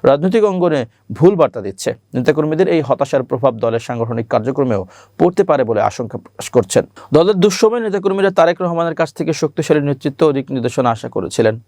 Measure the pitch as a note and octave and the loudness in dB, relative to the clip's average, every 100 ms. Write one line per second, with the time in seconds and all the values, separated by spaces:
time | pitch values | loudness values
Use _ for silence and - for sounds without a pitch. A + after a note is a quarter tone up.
0 | - C#3+ F#3 A3+ G#3 F#3 F3 D3 A2+ _ | 2 2 2 2 0 0 0 0 -4 _
1 | - A2 E3+ F#3+ C3+ A#2 G2 F#2+ - - | -14 2 4 4 0 -2 -10 -6 -8 -8
2 | _ B2+ B2+ D3+ D3+ D#3+ F#3+ E3 C3 - | _ -2 0 0 0 0 2 0 0 -2
3 | - C3+ B2 A#2+ C3+ A2+ A#2 A2+ - A#2 | 0 -2 -2 -2 0 0 -2 -2 -4 -6
4 | A#2 A2+ A2+ B2 A2+ C3+ B2+ G2+ F#2 - | -4 -4 -2 -2 -2 -2 0 -2 -4 -14
5 | _ - F3 F3+ F#3+ D3 A#2 A2 G#2 - | _ -2 0 2 2 0 0 0 -2 -4
6 | A2+ A#2+ - - - B2 G2 A#2+ - - | -8 -10 -14 -16 -2 0 2 0 -2 -6
7 | - D3 F3+ F#3+ G3+ F#3 A#3 A#3+ A3 F#3+ | 0 4 4 4 2 4 2 2 -2 -2
8 | F#3+ F#3+ G3 F#3 E3+ E3+ F3+ E3 E3+ D#3 | -2 0 0 2 2 2 -2 -2 -2 -2
9 | D#3+ - C#3+ D3+ D3+ - D#3 D3+ C#3+ C3 | -4 -4 -4 -2 -2 -2 0 0 0 -2
10 | D3 C#3 D#3+ C#3 C3 C3+ A#2+ C#3 B2 A2 | -6 0 0 0 -4 -4 -4 0 0 -2
11 | A2+ G2+ F#2 - A2 A2+ | -6 -6 -4 0 0 0